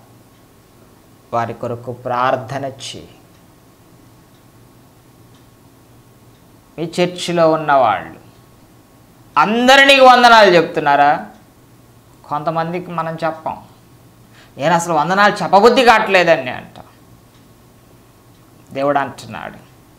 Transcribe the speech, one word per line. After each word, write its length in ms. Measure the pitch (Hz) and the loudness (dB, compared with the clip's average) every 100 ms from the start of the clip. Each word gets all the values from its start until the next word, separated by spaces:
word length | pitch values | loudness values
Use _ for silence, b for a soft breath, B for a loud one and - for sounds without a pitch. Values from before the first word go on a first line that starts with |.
| _ _ _ _ _ _ _ _ _ _ _ _ _ | _ _ _ _ _ _ _ _ _ _ _ _ _
వారి 220 | 117 117 | -8 -8
కొరకు 380 | 113 120 117 127 | -10 -12 -12 -14
ప్రార్థన 720 | 117 127 123 127 131 117 139 | -14 -8 -4 -2 -4 -8 -12
చేయి. 440 | 135 - - - 78 - _ _ _ _ _ _ _ _ - _ _ _ _ _ _ _ _ _ _ _ _ _ _ _ _ _ _ - _ _ _ _ _ _ _ - | -12 -14 -18 -18 -20 -20 _ _ _ _ _ _ _ _ -20 _ _ _ _ _ _ _ _ _ _ _ _ _ _ _ _ _ _ -20 _ _ _ _ _ _ _ -14
మీ 60 | |
చర్చిలో 680 | 165 - 175 175 - 175 160 | -10 -4 -6 -6 -6 0 0
ఉన్నవాళ్ళు 760 | 160 151 139 117 95 80 80 - _ _ _ _ _ _ _ _ _ - - | 0 0 2 2 -2 -8 -18 -20 _ _ _ _ _ _ _ _ _ -6 -2
అందరూ 460 | 165 226 247 277 | 0 0 4 4
నీకు 220 | 277 277 262 | 4 6 6
వందనాలు 440 | 247 240 226 202 | 6 6 6 6
చెప్తున్నారా? 760 | 175 165 165 147 143 143 160 214 - _ _ _ - _ _ _ _ | 4 0 -2 0 2 2 0 -6 -20 _ _ _ -20 _ _ _ _
కొంతమందికి 680 | - 147 151 160 165 180 175 | -12 -8 -6 -6 -6 -8 -10
మనం 280 | 170 160 160 | -8 -8 -6
చెప్పం. 320 | 160 - - - - _ _ _ _ _ _ b b - | -8 -8 -12 -14 -18 _ _ _ _ _ _ b b -8
"నేను 160 | 143 | -2
అసలు 180 | 170 175 | -2 -2
వందనాలు 420 | 160 151 190 208 196 | -4 -2 0 0 -2
చెప్పబుద్ధి 420 | 165 190 220 226 | 0 4 4 4
కావట్లేదని" 640 | 233 220 214 190 170 156 127 | 4 2 2 0 2 0 -2
అంటాం. 340 | 110 - - - _ _ - _ _ _ _ _ _ _ _ _ _ _ _ _ _ - | -12 -16 -20 -20 _ _ -20 _ _ _ _ _ _ _ _ _ _ _ _ _ _ -16
దేవుడు 280 | 135 139 143 | -6 -4 -2
అంటున్నాడు, 600 | 135 - 113 95 - - - _ _ | -4 -10 -18 -16 -16 -18 -20 _ _